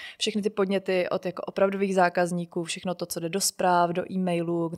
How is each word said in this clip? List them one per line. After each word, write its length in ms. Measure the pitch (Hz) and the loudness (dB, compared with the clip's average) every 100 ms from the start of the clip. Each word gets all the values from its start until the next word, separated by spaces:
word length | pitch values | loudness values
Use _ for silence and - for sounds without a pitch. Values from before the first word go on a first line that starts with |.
| - - | -16 -6
všechny 240 | 220 208 | -4 -2
ty 80 | 202 | -2
podněty 580 | 208 190 196 190 185 175 | 0 0 0 0 0 0
od 180 | 185 185 | -2 -4
jako 160 | - - | -6 -6
opravdových 480 | - 196 196 196 | 0 0 2 2
zákazníků, 720 | 185 175 180 175 175 170 180 | 4 4 4 0 0 -6 -6
všechno 300 | 165 185 185 | -6 -6 -6
to, 120 | 175 170 | -6 -6
co 140 | - | -6
jde 80 | 165 | -4
do 120 | 196 | -2
zpráv, 500 | - - 180 175 175 | -2 0 2 4 4
do 220 | 170 - | 0 -4
e-mailů, 580 | 185 185 170 165 170 165 | -2 0 0 0 0 -2